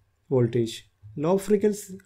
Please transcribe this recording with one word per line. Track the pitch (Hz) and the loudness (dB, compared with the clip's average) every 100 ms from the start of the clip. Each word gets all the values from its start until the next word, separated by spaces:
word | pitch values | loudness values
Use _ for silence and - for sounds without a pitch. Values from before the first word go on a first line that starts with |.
| _ _ _ | _ _ _
voltage. | 131 117 120 117 - - _ - - | 0 2 0 -2 -4 -16 _ -16 -6
Low | 151 190 | 0 0
frequency, | 190 208 214 202 - 190 | 2 2 2 -2 -8 -14